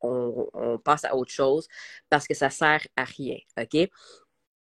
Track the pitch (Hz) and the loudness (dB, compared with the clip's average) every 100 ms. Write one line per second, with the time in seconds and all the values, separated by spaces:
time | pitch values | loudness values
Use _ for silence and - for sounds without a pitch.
0 | 123 123 120 120 - - 117 117 - 151 | -4 -2 -2 -2 -6 -4 -4 -2 2 0
1 | - 131 123 - 135 151 - - - - | 0 -2 -2 0 2 2 -2 -12 -18 -16
2 | - 147 - 151 135 - 156 151 - - | 0 0 2 0 -2 2 2 2 0 -6
3 | 127 - 135 123 - - 117 151 190 _ | -6 -6 -8 -8 -10 -10 -2 2 2 _
4 | - - _ _ _ _ _ | -20 -20 _ _ _ _ _